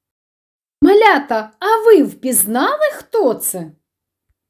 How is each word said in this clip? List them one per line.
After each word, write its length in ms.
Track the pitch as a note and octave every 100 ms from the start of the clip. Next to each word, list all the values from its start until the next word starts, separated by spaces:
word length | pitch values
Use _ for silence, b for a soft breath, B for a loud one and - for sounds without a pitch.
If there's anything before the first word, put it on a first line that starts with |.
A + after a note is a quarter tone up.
| _ _ _ _ _ _ _ -
Малята, 680 | D4 G#4 G#4+ D4+ C#4 A3+ G#3+ -
а 260 | G4 A4+ A4+
ви 180 | F#4+
впізнали, 840 | A3+ - B3+ A#3+ G#3 A#3+ F#4+ D5+ D5+
хто 400 | D5 - A4+ C#4+
це? 380 | - - F#3 D#3 - _ _ _ _ _ _